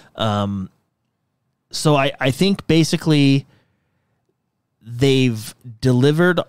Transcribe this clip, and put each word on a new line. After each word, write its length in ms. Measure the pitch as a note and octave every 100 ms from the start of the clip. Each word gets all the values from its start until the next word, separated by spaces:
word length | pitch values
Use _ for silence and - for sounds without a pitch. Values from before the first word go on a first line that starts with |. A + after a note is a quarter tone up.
| _ -
Um, 540 | A2 G#2 G2+ G2 F#2 _ _ _ _ _ _ _ _ _ _
so 240 | - D#3
I, 160 | C#3+ C#3 -
I 140 | C3
think 340 | - F#3+ G3 -
basically 800 | D#3+ D#3+ E3 D#3+ D3 C#3 C#3 - _ _ _ _ _ _ _ _ _ _ _ _ _
they've 720 | A2 A#2+ C#3 C3 C3 A2 G#2+ - B2+ A2
delivered 600 | C3 B2 C#3 D3+ F3+ E3+